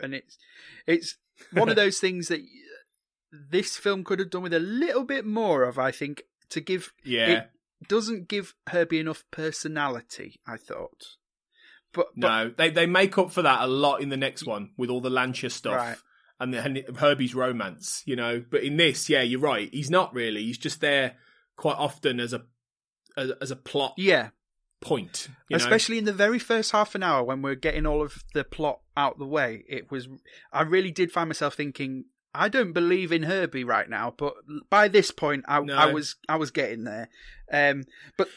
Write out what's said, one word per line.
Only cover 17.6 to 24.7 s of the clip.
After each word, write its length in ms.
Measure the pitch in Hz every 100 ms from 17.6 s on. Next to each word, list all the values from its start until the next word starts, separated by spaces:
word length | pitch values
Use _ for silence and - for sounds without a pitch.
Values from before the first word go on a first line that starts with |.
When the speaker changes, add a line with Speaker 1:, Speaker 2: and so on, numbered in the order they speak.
| 98 - - - -
Speaker 2:
you 100 | 123
know. 280 | 117 120 120
But 120 | 139
in 120 | 139 147
this, 320 | 165 - -
yeah, 140 | 143
you're 180 | 120 127
right. 280 | 147 113 104
He's 180 | 135 139
not 220 | 180 175
really. 300 | 123 117 107
He's 140 | 113 120
just 220 | 151 -
there 360 | 147 139 127 - _ _ _ -
quite 200 | 151 139
often 420 | 143 - 143 123
as 120 | 120
a, 120 | 120 - _ _ _ _ _ _ -
as, 140 | 131 127
as 100 | 135
a 60 | 131
plot 380 | - 143 135 -
Speaker 1:
Yeah. 320 | 190 151 113 - _ _ _